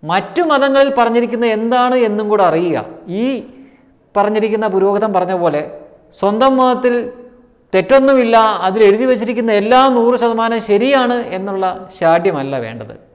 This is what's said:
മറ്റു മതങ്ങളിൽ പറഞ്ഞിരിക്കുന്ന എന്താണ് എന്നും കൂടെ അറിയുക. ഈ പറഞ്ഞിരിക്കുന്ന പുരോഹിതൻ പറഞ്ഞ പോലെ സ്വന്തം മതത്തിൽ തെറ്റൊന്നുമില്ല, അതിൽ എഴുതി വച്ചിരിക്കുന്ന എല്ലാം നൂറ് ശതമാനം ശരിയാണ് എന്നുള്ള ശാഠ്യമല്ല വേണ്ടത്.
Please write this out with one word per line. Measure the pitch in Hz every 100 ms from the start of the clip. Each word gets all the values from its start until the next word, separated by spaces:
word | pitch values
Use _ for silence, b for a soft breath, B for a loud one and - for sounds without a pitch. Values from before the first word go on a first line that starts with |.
| 156
മറ്റു | 180 196 - 339
മതങ്ങളിൽ | 285 269 269 277 262
പറഞ്ഞിരിക്കുന്ന | 233 233 233 220 233 214
എന്താണ് | 226 247 247 254 226
എന്നും | 208 214
കൂടെ | 214 185
അറിയുക. | 160 175 143 104 - - 180
ഈ | 247 262 - B B B B B _ 208
പറഞ്ഞിരിക്കുന്ന | 208 214 220 214 220
പുരോഹിതൻ | 190 196 202 220 185
പറഞ്ഞ | 180 185
പോലെ | 170 147 151 - - - _ _
സ്വന്തം | 196 208 262 262
മതത്തിൽ | 254 247 254 240 226 - - - _ _ _
തെറ്റൊന്നുമില്ല, | 190 185 269 269 269 233 226 220 196 185
അതിൽ | 202 208
എഴുതി | 208 254
വച്ചിരിക്കുന്ന | 247 226 240 226 208
എല്ലാം | 208 254 269 254
നൂറ് | 233 247
ശതമാനം | 233 226 226 226 214
ശരിയാണ് | 208 247 277 247 247 233 185
എന്നുള്ള | 196 190 190 185 190 -
ശാഠ്യമല്ല | 165 170 190 156 139 135 113
വേണ്ടത്. | 117 110 110 _